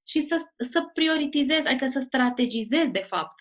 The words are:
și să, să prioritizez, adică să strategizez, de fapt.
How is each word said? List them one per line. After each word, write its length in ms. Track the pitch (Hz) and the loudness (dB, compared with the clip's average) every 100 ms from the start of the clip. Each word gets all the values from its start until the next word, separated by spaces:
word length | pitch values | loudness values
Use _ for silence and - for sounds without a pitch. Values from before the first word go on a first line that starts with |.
| - | -4
și 120 | 311 | -2
să, 220 | 302 330 - - | 0 -2 -4 -10
să 260 | 247 339 330 | -2 -2 -2
prioritizez, 720 | - 320 320 294 294 269 311 | 0 2 2 0 0 2 2
adică 220 | - 262 262 | 0 0 0
să 140 | 277 | -2
strategizez, 880 | 262 254 247 247 240 226 220 294 302 | -2 0 2 2 0 -2 0 2 2
de 80 | 190 | 0
fapt. 360 | 190 180 156 - | -4 -4 -6 -8